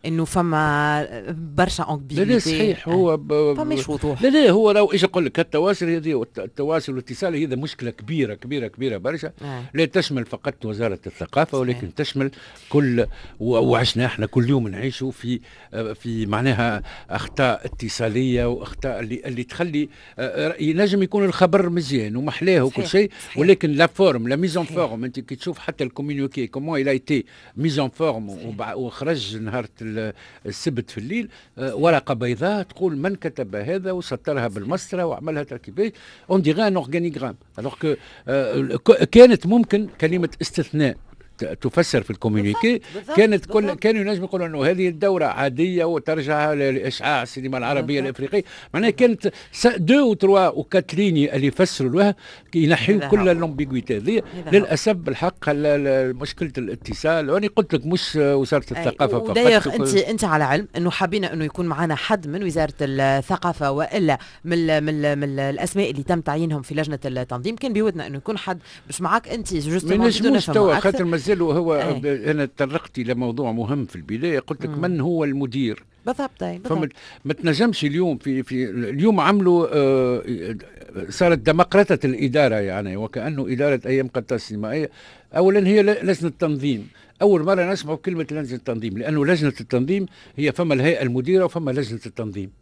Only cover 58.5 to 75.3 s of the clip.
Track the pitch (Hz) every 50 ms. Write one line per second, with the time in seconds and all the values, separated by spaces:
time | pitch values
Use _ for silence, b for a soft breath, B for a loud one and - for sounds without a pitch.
58.5 | 151 139 - - 123 165 170 127 - - 143 131 131 120 220 220 196 226 240 247
59.5 | 226 208 170 147 - 233 139 135 202 196 156 - 226 214 226 180 156 151 151 131
60.5 | 143 156 156 - - 151 175 175 - - 196 170 196 214 190 156 - 165 156 147
61.5 | - 175 175 170 151 143 170 160 151 143 - - 220 202 160 147 147 196 202 175
62.5 | 151 165 156 143 - - 147 135 135 135 135 135 135 139 131 - 190 165 - 175
63.5 | 165 - 151 139 139 147 160 - - 214 180 156 135 123 B B B B B 165
64.5 | 170 170 165 160 156 151 147 156 156 151 147 147 143 143 143 143 139 139 139 139
65.5 | 139 - - - - 196 208 110 - 139 135 - 175 170 - 151 143 156 170 165
66.5 | 151 143 127 - 139 151 156 156 151 127 - 139 127 127 127 123 123 123 123 202
67.5 | 233 220 - 262 214 208 220 214 175 165 123 85 139 139 - - - 196 - 190
68.5 | 185 175 B B B B B - - - 175 160 196 233 - - - 233 208 -
69.5 | 190 156 143 151 165 185 165 160 190 208 233 240 - 214 214 262 269 214 - -
70.5 | 151 220 202 185 147 - - 202 196 262 180 170 165 156 131 185 208 180 170 160
71.5 | 143 170 170 165 160 143 143 - - 131 143 147 139 123 104 151 156 151 143 131
72.5 | _ - 143 131 147 165 - - - 131 120 117 123 120 127 120 113 131 139 117
73.5 | 110 117 117 107 143 143 120 87 - 90 78 - 107 117 147 175 160 131 - -
74.5 | 156 - - 156 151 147 170 180 180 156 131 170 175 165 151 143